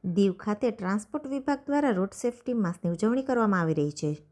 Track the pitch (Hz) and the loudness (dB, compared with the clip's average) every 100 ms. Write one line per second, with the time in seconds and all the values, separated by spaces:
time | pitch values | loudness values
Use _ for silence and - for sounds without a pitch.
0 | 185 175 196 185 - 208 247 214 185 208 | 0 2 2 2 -4 0 -2 -2 -2 -2
1 | - 302 277 269 269 285 285 285 285 190 | -4 -8 -4 -4 -2 -4 0 0 2 2
2 | 196 - 240 240 - 233 185 175 170 170 | -2 -2 -4 -4 -4 0 0 0 -4 0
3 | 214 254 269 240 214 190 165 151 147 147 | 0 0 0 2 4 4 2 2 0 -2
4 | 151 151 - | -4 -4 -10